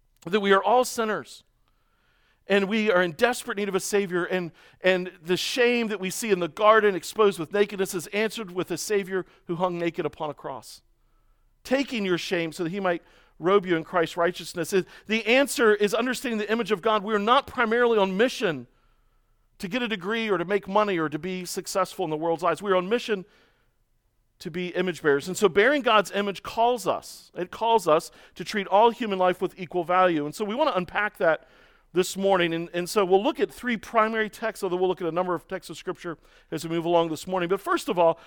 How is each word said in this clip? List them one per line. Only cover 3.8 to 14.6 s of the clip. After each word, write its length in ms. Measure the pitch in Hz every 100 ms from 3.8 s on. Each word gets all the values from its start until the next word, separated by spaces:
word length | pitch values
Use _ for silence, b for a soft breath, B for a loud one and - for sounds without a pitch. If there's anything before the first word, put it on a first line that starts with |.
| - 202 196 175 175
and, 260 | 185 170 b b b
and 320 | 185 185 180 180
the 140 | 160 180
shame 500 | - 262 240 240 226
that 140 | 202
we 80 | 185
see 200 | - 226
in 100 | 180
the 100 | 170
garden 440 | - 214 220 208
exposed 460 | 180 - - 202 170
with 140 | 151
nakedness 420 | 202 208 196 190 185
is 120 | -
answered 440 | 202 214 233 190
with 180 | 180 165
a 80 | -
Savior 480 | - 202 185 190 - b b
who 80 | 165
hung 240 | 185 175
naked 260 | 170 160 147
upon 240 | - 156
a 40 |
cross, 480 | 139 151 127 - - _ _ _ _ _ _ _ _
taking 400 | - 269 269 240
your 140 | 190 165
shame 340 | - 180 165
so 140 | 151 165
that 60 |
he 100 | 196
might 200 | 185 175 b b b b
robe 260 | 160 202 180
you 120 | 165
in 80 | 151
Christ's 320 | 180 160 175
righteousness. 560 | 175 175 165 175